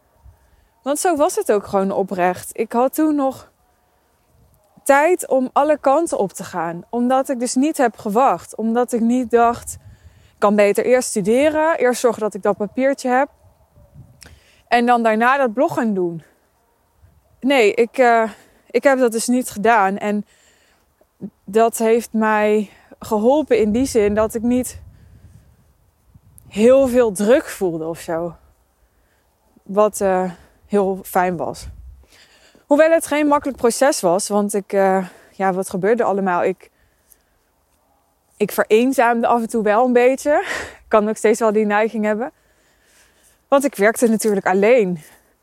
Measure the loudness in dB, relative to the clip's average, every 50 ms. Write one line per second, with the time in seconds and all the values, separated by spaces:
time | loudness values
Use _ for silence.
0 | _ _ _ _ _ -20 -20 _ _ _ _ _ _ _ _ _ -6 -6 -4 -2
1 | 0 0 0 2 0 0 -2 -2 -2 0 0 0 -2 -2 -2 -2 -2 -2 -2 -4
2 | -4 -4 -4 -2 -2 -2 -2 -4 -8 -12 -8 -8 -6 -4 -2 0 0 0 0 0
3 | 0 0 0 0 -2 -4 -6 -8 -14 _ _ _ _ _ _ _ _ _ _ _
4 | _ _ _ _ _ _ _ _ _ _ _ _ _ _ _ _ 0 2 4 4
5 | 4 2 0 -2 -2 -2 -2 -2 -2 0 0 0 2 2 0 0 0 2 2 2
6 | 0 -2 -2 -2 -4 -4 -6 -10 -14 -10 -8 -6 -6 -6 -8 -10 -12 _ -6 -2
7 | -2 0 0 0 0 -2 -4 -6 -6 -4 -2 0 0 0 0 0 -2 -2 -2 -4
8 | -6 -2 0 2 2 2 0 -2 -6 -12 -10 -6 -4 -2 -2 -2 -2 -2 -2 -2
9 | 0 0 0 0 -2 0 2 2 2 2 0 -2 -8 -16 -18 -18 -20 -20 -20 -20
10 | -20 -20 _ _ _ _ _ 0 0 2 4 4 4 4 2 2 0 2 2 2
11 | 0 -2 -4 -2 0 2 2 2 2 2 0 0 0 0 0 0 0 0 0 0
12 | 0 -2 -2 -2 -4 -6 -6 -4 -2 -2 -2 -2 -4 -6 -4 -2 -2 -2 -2 -2
13 | -2 -2 0 0 0 -2 _ _ _ _ _ _ _ _ _ -20 -20 _ _ -20
14 | -20 -20 _ _ -20 -20 -20 -20 _ _ _ _ _ -2 0 0 2 2 2 2
15 | 2 0 0 2 2 2 2 2 0 -2 0 0 -2 0 0 -2 -2 -2 -2 -2
16 | -2 -4 -6 -8 -14 _ _ _ _ _ _ _ _ _ _ _ _ _ _ _
17 | _ _ _ _ _ _ _ _ -2 0 2 4 4 4 2 2 0 0 0 2
18 | 2 4 4 2 2 -2 -4 -10 _ _ _ _ _ _ -2 0 2 2 2 2
19 | 2 0 0 -2 -2 -2 -2 -2 -2 -4 -6 -2 2 2 4 4 4 2 0 -2
20 | -4 -4 -4 -4 -6 _ _ _ _ _ _ _ _ _ _ _ _ _ _ _
21 | _ _ _ _ -18 -18 -18 _ _ -4 0 2 2 2 0 0 0 0 0 0
22 | -2 -2 -4 -2 0 0 0 2 2 2 0 0 -2 -4 -10 _ _ -20 -20 -16
23 | -8 -4 -2 0 2 2 2 2 2 0 0 0 2 2 0 0 -2 0 0 0
24 | 0 2 2 0 -2 -2 -2 -4 -2 -2 -2 -2 -2 -6 -10 -18 -20 -20 -20 -20
25 | -20 -20 -20 -20 -20 -20 -20 -20 _ _ _ _ _ _ _ _ _ _ _ _
26 | _ _ _ -20 _ _ _ -20 -20 -10 -2 2 4 6 6 6 4 4 2 2
27 | 2 0 0 0 2 4 4 2 2 -2 -6 -4 -4 -4 -2 -4 -6 -8 -8 -10
28 | -8 -6 -6 -4 -6 -6 -10 -12 _ _ _ _ _ _ _ _ _ _ _ _
29 | _ _ _ _ _ _ _ _ _ _ _ _ _ -6 0 0 0 0 0 -2
30 | -2 0 0 0 -2 -4 -8 -12 -18 _ _ _ _ -4 -2 0 0 0 -2 -6
31 | -8 -4 -2 -2 0 0 -2 -4 -6 -8 -10 -10 -14 -18 -18 -18 -20 -20 -20 -20
32 | -20 _ _ -20 _ _ _ _ _ _ _ _ _ 2 4 4 4 4 4 2
33 | 0 0 -2 -2 0 2 0 0 -2 -4 -4 -2 -2 0 0 2 2 0 0 0
34 | 0 0 0 0 0 -2 -2 -2 -2 -2 -4 -6 -6 -2 0 0 2 2 2 0
35 | -2 -6 -10 -20 -20 _ _ -4 -2 -2 -2 -2 -4 -6 -6 -2 0 0 0 0
36 | 0 -2 -2 -2 -2 -2 0 0 0 -2 -4 -6 -10 -20 _ _ _ _ _ _
37 | _ _ _ _ _ _ _ _ _ _ _ _ _ _ _ _ _ _ _ _
38 | _ _ _ _ _ _ _ -6 -6 -4 -2 -2 0 2 2 2 2 2 2 2
39 | 2 2 2 0 0 0 0 0 -2 -2 -4 -2 0 0 2 2 2 2 4 4
40 | 4 2 2 0 0 0 0 0 0 -4 -6 -10 -10 -12 -16 -20 _ 0 2 2
41 | 2 0 -2 0 0 0 2 2 0 0 2 0 0 0 0 0 0 -2 -2 -4
42 | -2 -2 -2 -4 -6 -10 -12 _ _ _ _ _ _ _ _ _ _ _ _ _
43 | _ _ _ _ _ _ _ _ _ 0 0 0 0 0 -2 0 0 0 2 2
44 | 0 0 0 0 0 -2 -2 -2 0 0 0 2 4 4 4 4 2 0 -2 -6
45 | -10 -16 -20 _ _ _ _ _